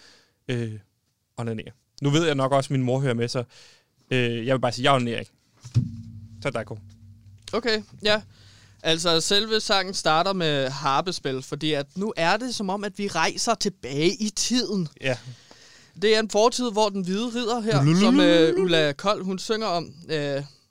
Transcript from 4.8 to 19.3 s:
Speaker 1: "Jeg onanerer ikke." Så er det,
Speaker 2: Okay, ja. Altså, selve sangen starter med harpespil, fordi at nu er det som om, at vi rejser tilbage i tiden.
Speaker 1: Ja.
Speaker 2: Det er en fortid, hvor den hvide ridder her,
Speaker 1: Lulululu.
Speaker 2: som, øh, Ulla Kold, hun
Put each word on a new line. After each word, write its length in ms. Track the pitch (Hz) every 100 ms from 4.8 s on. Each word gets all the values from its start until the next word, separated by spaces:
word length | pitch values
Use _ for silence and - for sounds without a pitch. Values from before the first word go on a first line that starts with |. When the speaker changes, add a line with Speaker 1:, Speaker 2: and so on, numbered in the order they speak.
Speaker 1:
"Jeg 80 | 139
onanerer 260 | 135 120 110
ikke." 140 | 110 _ _ _ - - - - - - - -
Så 60 | 143
er 140 | 120
det, 160 | 107 107 - - - - - - -
Speaker 2:
Okay, 300 | 220 247 214 202 131
ja. 200 | 208 214 - - - - - _
Altså, 380 | 165 165 170 160
selve 400 | - 202 220 220
sangen 340 | - 196 185
starter 380 | - 170 156 185
med 360 | 190 160 143 131
harpespil, 720 | 139 147 139 175 175 143 131
fordi 300 | - 143 156
at 140 | 147 143 185
nu 160 | 214 -
er 200 | 165 214
det 180 | 247
som 160 | 220 196
om, 140 | 202
at 140 | 202 196
vi 100 | 202
rejser 460 | 170 175 - -
tilbage 600 | 226 202 - 117 139 165 196
i 100 | 214
tiden. 580 | - - 247 202 202 160 -
Speaker 1:
Ja. 160 | 131 120 131 120 _ - - - _ -
Speaker 2:
Det 120 | 202
er 60 | 214
en 100 | 220
fortid, 400 | 202 233 247 247
hvor 160 | 202 214
den 140 | 196
hvide 220 | 180 196 247
ridder 260 | 233 220 240
her, 160 | 214 143
Speaker 1:
Lulululu. 160 | 143 170
Speaker 2:
som, 200 | 214 277
øh, 340 | 175 170 160 175
Ulla 300 | 185 165 151
Kold, 300 | 139 196 208
hun 140 | 185